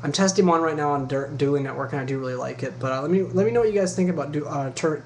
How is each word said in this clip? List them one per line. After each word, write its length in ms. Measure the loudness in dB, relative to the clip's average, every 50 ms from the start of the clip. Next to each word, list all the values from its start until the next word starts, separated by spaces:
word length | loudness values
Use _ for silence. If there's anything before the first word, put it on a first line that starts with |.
| -2
I'm 60 | -2
testing 340 | 2 2 2 4 4 4 4
one 160 | 6 4 4
right 140 | 2 0 0
now 160 | 0 0 0
on 160 | 0 0 -2
Dur-, 220 | -2 -2 -4 -4 -4
Dueling 340 | -2 0 2 2 2 0 0
Network, 300 | -2 -4 -6 -6 -4 -4
and 80 | -4
I 20 | -4
do 160 | -2 -4 -4
really 160 | -4 -6 -6
like 260 | -6 -6 -8 -6 -6
it. 120 | -8 -8 -6
But, 140 | -4 -4 -2
uh, 100 | -2 -2
let 80 | 0 2
me, 140 | 2 2 2
let 220 | 2 2 2 2
me 80 | 4 4
know 80 | 4
what 100 | 2 4
you 80 | 4 2
guys 160 | 0 2 2
think 140 | 0 0 2
about 240 | 0 -2 -4 -2 -4
du-, 120 | -4 -4
uh, 240 | -2 -4 -4 -4 -4 -4
ter-, 260 | -2 0 0 0 -2 -8